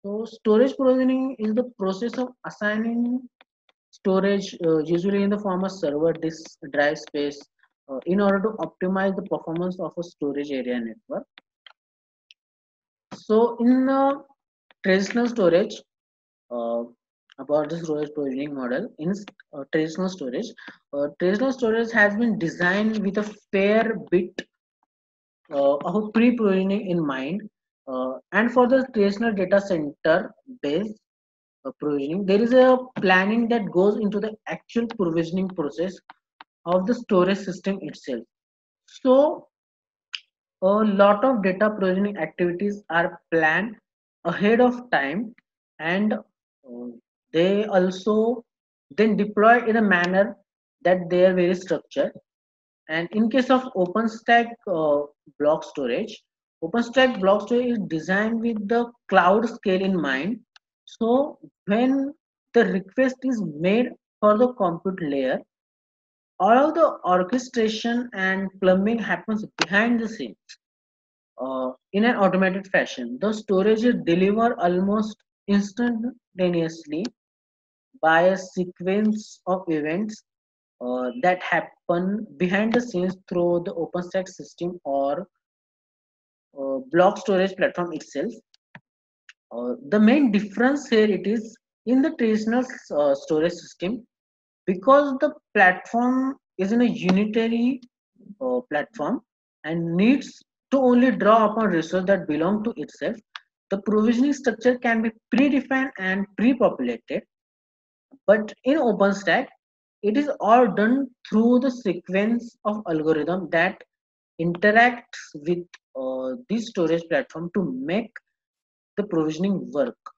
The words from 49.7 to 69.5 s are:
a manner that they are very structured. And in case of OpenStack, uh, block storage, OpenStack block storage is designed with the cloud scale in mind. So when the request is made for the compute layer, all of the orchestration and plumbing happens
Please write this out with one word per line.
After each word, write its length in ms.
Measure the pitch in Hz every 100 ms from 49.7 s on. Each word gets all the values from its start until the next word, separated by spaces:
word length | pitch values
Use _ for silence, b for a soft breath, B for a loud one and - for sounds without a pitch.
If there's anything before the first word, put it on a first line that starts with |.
| 226
a 40 |
manner 560 | 214 175 175 185 214 - _ _ _ _
that 260 | 175 180 170
they 160 | 180 185
are 80 |
very 220 | 180 175 185
structured. 560 | - 151 _ - 214 - _ _ _ _ _ _ -
And 200 | 160 170
in 160 | 214 226
case 220 | 262 247
of 140 | 254 247 -
OpenStack, 760 | 180 220 226 220 - 233 233 233 -
uh, 400 | 165 156 147 147 _ _ _
block 240 | 147 156
storage, 580 | - - 127 135 214 - _ _ _ _
OpenStack 560 | 165 233 233 262 254 214
block 280 | 190 202 -
storage 240 | 240 247
is 80 | 233 165
designed 520 | 160 151 196 220 226
with 280 | 233 214 196
the 180 | 233 240 _ -
cloud 400 | 190 175 208 226
scale 320 | - 196 185
in 180 | 190 185
mind. 420 | 143 131 170 233 _ _ _ _ _
So 540 | - 226 254 294 - - _ -
when 480 | 208 262 269 277 - _ _ _
the 120 | 233 190
request 500 | 185 180 - 262 254
is 180 | 254 233 175 147
made 300 | 175 220 254 - _ _
for 180 | 208 214
the 160 | 247
compute 480 | 247 185 165 190 185
layer, 380 | 156 139 131 - - _ _ _ _ _ _ _ _ -
all 120 | 190
of 240 | 247 302 320
the 240 | 302 -
orchestration 1080 | 175 180 180 254 - 233 220 220 233 240 247
and 340 | 196 190 190 196 190
plumbing 380 | 185 190 202 233
happens 440 | 196 175 - 214 185